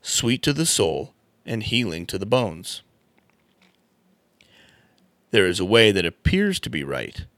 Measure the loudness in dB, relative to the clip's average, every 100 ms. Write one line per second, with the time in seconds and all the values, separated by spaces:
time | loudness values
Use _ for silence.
0 | -4 -2 0 0 -2 0 0 2 2 0
1 | -8 _ _ _ -8 -8 0 0 0 -4
2 | -6 -8 0 0 0 -6 -12 -14 _ _
3 | _ _ _ _ _ _ _ _ _ _
4 | _ _ _ _ _ _ -20 _ _ _
5 | _ _ _ 2 2 2 2 6 6 4
6 | -2 -2 0 2 0 -2 -6 -6 -6 -6
7 | -8 -12 -18